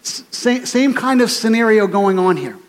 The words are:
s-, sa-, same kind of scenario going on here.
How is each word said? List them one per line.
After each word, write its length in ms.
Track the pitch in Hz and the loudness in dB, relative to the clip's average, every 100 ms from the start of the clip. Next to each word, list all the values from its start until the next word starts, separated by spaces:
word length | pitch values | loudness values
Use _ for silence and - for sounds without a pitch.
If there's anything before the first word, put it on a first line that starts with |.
s-, 220 | - - - | -12 -14 -14
sa-, 340 | - 247 254 | -4 -2 -2
same 300 | - 247 277 | -2 0 0
kind 260 | - 254 262 | 0 0 0
of 100 | 240 | 0
scenario 560 | - 226 226 233 214 202 | 0 0 2 4 4 2
going 320 | 202 196 185 | 0 0 2
on 200 | 185 180 | 0 0
here. 180 | - - | -4 -12